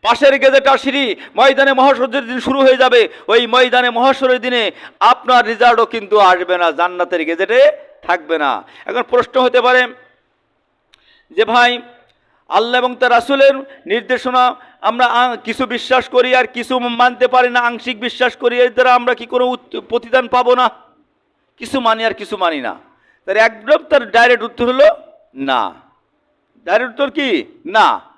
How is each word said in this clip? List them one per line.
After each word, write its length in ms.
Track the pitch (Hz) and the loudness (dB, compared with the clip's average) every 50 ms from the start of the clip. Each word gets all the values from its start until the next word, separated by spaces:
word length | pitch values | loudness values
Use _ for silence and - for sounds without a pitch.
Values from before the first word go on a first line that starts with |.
পাশের 360 | - 220 - - 277 277 269 277 | 0 0 0 4 4 4 4 4
গেজেট 280 | 233 269 269 277 269 | 2 4 2 4 2
আসিনি, 480 | 269 269 254 - 262 254 285 277 240 175 - - - _ | 2 0 0 0 -4 -2 -2 -2 -4 -4 -8 -12 -12 _
ময়দানে 360 | 208 247 269 269 - 269 269 | 2 2 2 4 2 2 2
মহাসড়কের 540 | 269 254 262 285 269 226 254 262 220 277 247 | 2 4 4 2 2 2 -2 -4 -4 -6 -6
দিন 140 | 226 254 254 | -6 -10 -8
শুরু 200 | - - 262 277 | -4 -4 0 2
হয়ে 160 | 269 262 262 | 4 4 4
যাবে, 320 | 254 254 254 240 240 220 165 - - - - | 2 0 2 2 2 2 0 -4 -14 -4 0
ওই 180 | 208 240 247 | 0 0 0
ময়দানে 440 | 226 226 254 254 247 247 247 247 247 | 2 2 0 2 2 2 0 0 0
মহাসড়ের 500 | 233 233 247 269 269 269 269 254 254 254 | 0 0 0 0 0 0 0 0 0 0
দিনে 300 | 220 254 247 240 220 190 - - - - _ _ | -2 -4 -2 -2 -2 -4 -6 -10 -20 -20 _ _
আপনার 460 | 190 220 254 254 - 202 254 240 240 | 2 2 2 2 0 2 2 2 2
রেজাল্টও 400 | 208 233 202 247 240 240 226 233 | 0 0 2 2 2 4 2 0
কিন্তু 320 | - - 226 202 190 202 214 | -2 -2 -10 -6 -2 2 2
আসবে 400 | 202 180 185 180 180 175 180 175 | 4 4 2 2 0 -4 -2 0
না, 120 | 175 165 | 0 -2
জান্নাতের 540 | 151 139 170 180 180 180 175 175 180 170 160 | -2 -2 -4 -4 -2 -4 -6 -4 -4 -6 -4
গেজেটে 480 | 151 170 165 190 190 226 254 277 294 - 587 - _ _ _ | -4 -4 -4 -4 -2 2 2 2 2 2 -2 -14 _ _ _
থাকবে 360 | _ - 175 180 156 151 165 156 | _ -6 -6 -6 -4 -6 -6 -4
না। 240 | 147 139 120 101 90 _ - - - | -2 -4 -4 -6 -8 _ -20 -18 -14
এখন 160 | - 208 247 | -8 -6 -6
প্রশ্ন 380 | 254 - - 247 233 - - 262 | -6 -2 -2 -2 -2 0 -2 0
হতে 200 | 254 247 247 247 | 0 2 0 2
পারে 260 | 240 247 254 254 247 233 - _ _ _ _ _ _ _ _ _ _ _ _ _ _ _ _ _ _ _ _ _ _ _ _ _ _ _ | 2 2 2 2 0 -2 -6 _ _ _ _ _ _ _ _ _ _ _ _ _ _ _ _ _ _ _ _ _ _ _ _ _ _ _
যে, 140 | - 170 220 | -4 -4 -2
"ভাই, 380 | 202 226 247 240 247 247 240 - - - _ _ _ _ _ _ _ _ _ _ _ | 0 2 2 2 2 0 -4 -10 -18 -20 _ _ _ _ _ _ _ _ _ _ _
আল্লাহ 320 | - 190 226 233 240 247 | -2 -2 -2 0 -2 -2
এবং 140 | 247 254 247 | -2 -2 -2
তার 160 | 247 254 247 | -2 0 2
রাসূলের 440 | 240 233 233 - 277 269 277 277 277 269 269 - - - _ | 2 0 0 0 0 2 2 2 2 0 -8 -16 -20 -20 _
নির্দেশনা 680 | 165 196 240 233 240 254 233 - 254 247 254 247 247 - - - - _ _ | -4 -4 -4 -2 -4 -6 -4 -4 -2 0 0 0 0 -2 -6 -18 -20 _ _
আমরা 260 | - 208 233 240 254 | -6 -4 0 0 0
আ-, 300 | 240 233 240 247 254 240 | 0 2 0 0 0 -2
কিছু 300 | - - 214 220 - 262 | -6 -8 -10 -6 -6 -6
বিশ্বাস 420 | 214 247 233 - - 262 254 233 - | -6 -6 -8 -4 -2 -2 -2 -2 0
করি 280 | - 247 240 254 254 | 0 0 0 2 2
আর 100 | 254 247 | 0 0
কিছু 320 | 226 - 240 233 - 254 254 | -2 -6 -10 -8 -4 -4 -4
মানতে 500 | 240 240 240 233 247 247 247 - 254 247 | -4 -4 -2 0 0 0 0 0 -2 0
পারি 220 | 247 254 247 247 | 2 2 0 2
না, 100 | 240 247 | 0 0
আংশিক 400 | 240 240 240 226 - 240 254 208 | -2 -2 -4 -6 -10 -10 -10 -6
বিশ্বাস 360 | 226 240 - - 247 247 - | -8 -10 -4 -2 -4 -4 -4
করি, 240 | _ - 240 240 247 | _ -4 -4 0 2
এর 140 | 247 240 220 | 0 0 2
দ্বারা 200 | 247 254 254 247 | 0 2 2 2
আমরা 200 | 247 240 240 247 | 2 2 -2 -4
কি 120 | - 233 | -4 -8
কোনো 200 | 233 247 247 254 | -6 -2 -2 -2
উত-, 340 | 247 254 240 _ _ - 233 | -2 -4 -6 _ _ -14 -14
প্রতিদান 480 | - - 220 233 226 233 226 254 254 226 | -10 -6 -6 -6 -4 -2 -2 -2 -2 0
পাবো 260 | - 247 247 247 247 | -2 0 2 2 2
না? 160 | 247 254 226 - - _ _ _ _ _ _ _ _ _ _ _ _ _ _ _ | 2 0 -2 -2 -8 _ _ _ _ _ _ _ _ _ _ _ _ _ _ _
কিছু 240 | _ - - - 269 | _ -14 -8 -8 -2
মানি 240 | 240 226 220 220 226 | -2 -2 -2 0 -2
আর 100 | 226 196 | -6 -6
কিছু 220 | 226 208 - 220 | -6 -10 -12 -8
মানি 240 | 190 185 170 160 143 | -4 -4 -4 -4 -4
না।" 140 | 127 110 85 - _ _ _ _ _ _ _ _ _ | -8 -8 -10 -10 _ _ _ _ _ _ _ _ _
তার 100 | - 196 | -4 0
একদম 420 | 214 220 226 226 214 208 226 302 - | 0 0 0 0 -6 0 0 0 0
তার 320 | 311 - 302 269 240 208 | 2 0 0 0 0 0
ডাইরেক্ট 340 | - 233 233 247 247 233 220 | 2 2 4 4 2 0 -2
উত্তর 220 | 233 233 - 240 | -10 -6 -4 -2
হলো 180 | 240 247 262 294 - 226 - - - _ _ _ _ _ | -2 2 4 4 4 4 0 -12 -20 _ _ _ _ _
না। 380 | 131 135 135 131 123 107 92 85 - _ _ _ _ _ _ _ _ _ _ _ _ _ _ _ _ _ | -10 -4 -2 -2 -2 -2 -4 -8 -16 _ _ _ _ _ _ _ _ _ _ _ _ _ _ _ _ _
ডাইরেক্ট 260 | 165 185 226 247 254 | -2 -2 -2 -2 -4
উত্তর 200 | 220 - 277 277 | -6 -6 -6 -4
কি? 340 | - 311 285 262 202 147 107 - - _ _ | -4 -4 -4 -2 -2 -4 -6 -8 -18 _ _
না। 440 | 165 196 220 202 151 117 92 - _ _ | -4 0 2 2 2 0 -2 -8 _ _